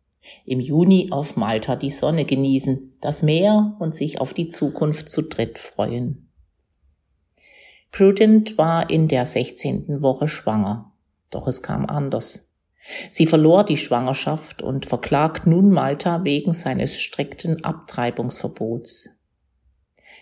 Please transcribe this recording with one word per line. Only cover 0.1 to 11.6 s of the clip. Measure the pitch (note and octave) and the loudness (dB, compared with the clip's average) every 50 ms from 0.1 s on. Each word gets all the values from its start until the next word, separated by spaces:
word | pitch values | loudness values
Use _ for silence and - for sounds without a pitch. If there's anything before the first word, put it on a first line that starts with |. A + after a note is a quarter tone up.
| _ _ _ - - _ - | _ _ _ -20 -20 _ -8
Im | - C3 C3 | -4 -4 -4
Juni | B2 D3+ D3 D#3+ F3 F#3+ F#3+ F3+ - - | -2 0 2 4 6 6 6 4 4 0
auf | - C#3 D3+ D3+ - | -4 -6 -6 -4 -4
Malta | - G2 A2 A2+ A2 - - B2 | -4 -2 0 -2 -2 -2 -2 -4
die | D3 C#3 C3+ | -4 -4 -6
Sonne | - - - D3 E3 D#3+ C3+ | -4 -2 -2 0 0 0 0
genießen, | - C#3 C3 C#3 C#3 C3+ C3+ - C#3 C3 - - - _ - | 0 0 0 2 2 2 0 0 0 -2 -4 -6 -14 _ -8
das | - D3 D3 - D#3 | -6 -4 -2 0 2
Meer | D3+ D#3 E3+ F#3+ G#3 G#3+ G#3+ G#3+ G#3 - - | 2 2 4 4 4 4 4 2 2 -2 -4
und | E3+ D#3+ D#3 | -6 -6 -4
sich | - C#3 D3+ - - | -4 -6 -6 -4 -6
auf | C3 - - | -6 -6 -4
die | - E3 | -6 -6
Zukunft | E3 - - D3+ C3+ - - D#3 D3+ D3+ - - - | -6 -4 -4 -4 -4 -2 -2 -2 -2 -2 -4 -6 -6
zu | - D#3 D#3 | -4 -4 -4
dritt | D#3 - - A#2 A2+ - | -4 -4 -4 -4 -6 -6
freuen. | - - - - - G#2 A#2+ A#2+ A#2+ B2 B2+ B2+ - _ _ _ _ _ _ _ _ _ _ _ _ _ _ _ _ _ _ _ _ _ _ _ _ _ _ _ - - - - _ _ _ | -14 -16 -12 -6 -4 -4 -4 -2 -4 -4 -6 -6 -8 _ _ _ _ _ _ _ _ _ _ _ _ _ _ _ _ _ _ _ _ _ _ _ _ _ _ _ -20 -20 -20 -20 _ _ _
Prudent | - - G3 G3 G3 G3 A3 G#3+ A3 A3 G#3+ - - - | 2 6 6 6 8 6 6 8 8 6 6 2 0 0
war | D#3 E3 E3 E3 - - | 2 2 2 0 0 0
in | D#3+ D#3+ D#3 | 2 2 2
der | D#3 C#3 B2+ B2 | 2 2 2 0
sechzehnten | - - A2+ B2 - - - - C#3 B2+ - - D#3+ D3 C3+ C#3+ | 0 0 -2 -2 -2 -6 -6 -6 -4 -4 -4 -4 -6 -4 0 0
Woche | C3 C3 - D3+ | 0 0 0 -2
schwanger, | D#3 - - - A2 A2 G#2+ G2 G2 G#2+ A#2 - _ _ _ _ _ _ _ _ - | -4 -4 -4 -4 -2 0 0 0 -2 -4 -6 -10 _ _ _ _ _ _ _ _ -12
doch | - - - | -10 -6 -4
es | C3+ B2+ - | -4 -4 -4